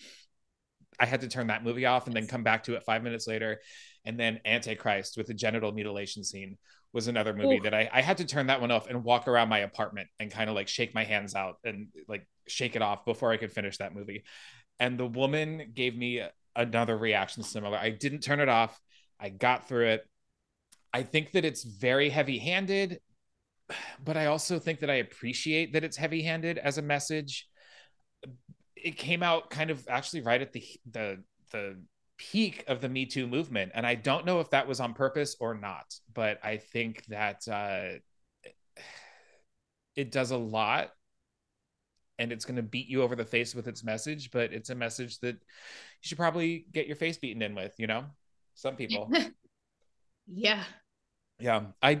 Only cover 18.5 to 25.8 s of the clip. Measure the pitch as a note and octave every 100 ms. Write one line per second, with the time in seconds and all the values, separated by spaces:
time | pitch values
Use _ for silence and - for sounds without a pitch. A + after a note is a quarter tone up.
18.5 | A2+ A2+ - _ _ _ - G2+ F#2+ B2
19.5 | B2 - A#2+ A#2 A2 - _ _ _ _
20.5 | _ _ - - B2 B2 D#3 D3+ F#3+ D#3+
21.5 | A#2+ A#2+ G2+ B2+ C3+ D3 D3 C#3 A#2 C#3
22.5 | F#3 F#3+ G3 F#3+ F3 _ _ _ _ _
23.5 | _ - - - - C3+ D#3 D3+ D#3 -
24.5 | E3+ E3 D#3 D3 C3 G#2+ - A#2+ A#2 D#3+
25.5 | D#3 E3 D#3